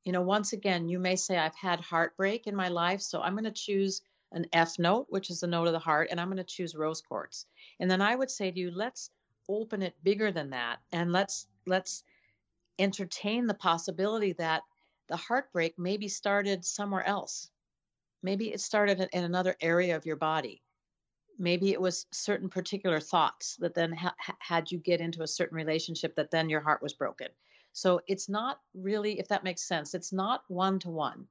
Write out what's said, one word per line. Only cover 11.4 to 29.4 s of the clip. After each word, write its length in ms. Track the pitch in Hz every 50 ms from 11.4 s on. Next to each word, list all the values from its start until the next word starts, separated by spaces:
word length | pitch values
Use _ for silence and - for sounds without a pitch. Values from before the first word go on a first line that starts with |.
| - _ _ _ _
let's 380 | 180 185 190 - - - - _ _ _ _ _ _ _ _ _ _ _ _ _ _ _
entertain 680 | - 190 196 190 - 190 175 - - - 208 220 240 247
the 60 | 220 202
possibility 800 | - - 185 170 170 - - 175 165 190 208 220 226 208 190 180
that 300 | - 170 160 160 156 - _ _ _ _ _ _ _ _
the 80 | - 165
heartbreak 640 | 170 - - 233 262 277 _ - 175 165 165 -
maybe 300 | - 175 180 202 202 208 202
started 560 | - - - 208 202 202 196 202 196 175 175
somewhere 400 | - - - 202 202 196 185 -
else. 440 | - 202 190 147 - - - - - _ _ _ _ _ _ _ _ _ _ _ _ _ _
Maybe 300 | - 185 196 202 226 -
it 80 | - 196
started 400 | - - - 208 208 202 196 180
in, 80 | 185 - -
in 100 | 180 175
another 320 | 170 175 180 180 185 - _
area 340 | 160 165 170 175 185 180 170
of 100 | 156 156
your 100 | 160 156
body. 460 | 147 156 156 160 156 131 110 - - _ _ _ _ _ _ _ _ _ _ _ _ _ _ 403
Maybe 340 | 247 185 175 180 180 190 196
it 80 | 190 -
was 260 | 185 185 175 - - _
certain 380 | - - - - 202 - 185 185
particular 500 | - 185 180 - - 196 - 185 160 156
thoughts 560 | 147 - - 170 156 - - _ - - -
that 180 | - 180 170 170
then 180 | 175 165 165 165
ha-, 220 | 160 175 175 - -
ha-, 160 | - - - _
had 320 | - - 175 165 160 -
you 60 | 180
get 220 | 175 - - 175 165
into 220 | 165 165 165 165
a 60 | 160
certain 280 | 156 - - 175 160 165
relationship 600 | 160 156 156 160 165 160 - 165 - - 156 -
that 160 | - 147 -
then 180 | - 165 160 160
your 120 | 156 151
heart 200 | 147 151 151 -
was 120 | - 143 -
broken." 340 | _ 139 - - - 131 - _ _ _ _ _ - _ _
So 300 | _ - - 185 180 170 -
it's 220 | - 196 190 - -
not 300 | 196 208 233 262 - - _ _ _
really, 460 | 185 185 196 214 214 208 214 214 -
if 80 | 196
that 160 | - 208 -